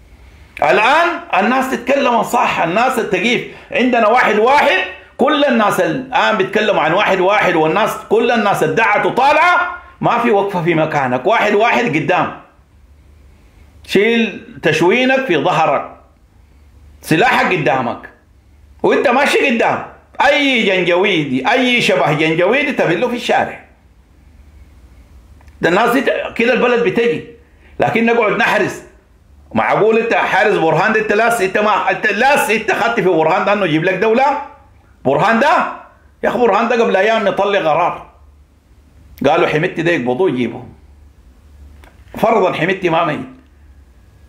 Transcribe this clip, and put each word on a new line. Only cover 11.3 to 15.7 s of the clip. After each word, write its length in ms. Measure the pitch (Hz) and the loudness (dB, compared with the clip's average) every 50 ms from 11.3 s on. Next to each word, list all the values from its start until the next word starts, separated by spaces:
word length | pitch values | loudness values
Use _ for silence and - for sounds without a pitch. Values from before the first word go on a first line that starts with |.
| 226 - - 208 202 | 0 2 2 0 2
واحد 420 | 202 226 240 240 240 240 156 139 | 2 2 2 0 0 0 -2 -2
قدام. 360 | 160 139 160 180 165 143 - - - - - _ _ _ _ _ - - - - - - - - - - - - - - - _ - - - - - - | -2 0 0 0 0 -2 -4 -6 -12 -20 -20 _ _ _ _ _ -20 -20 -20 -20 -20 -20 -20 -20 -20 -20 -20 -20 -20 -20 -20 _ -20 -20 -20 -20 -20 -6
شيل 600 | - - 190 214 233 233 233 220 196 170 - - - - - | -2 0 2 2 2 2 0 0 -2 -6 -10 -16 -20 -10 -4
تشوينك 640 | - 160 151 - 170 185 226 254 254 262 269 262 254 | -2 0 0 2 2 2 2 2 2 2 0 0 0
في 120 | - 165 | 0 0
ظهرك، 540 | 135 131 180 151 160 156 151 | 0 0 0 0 0 0 0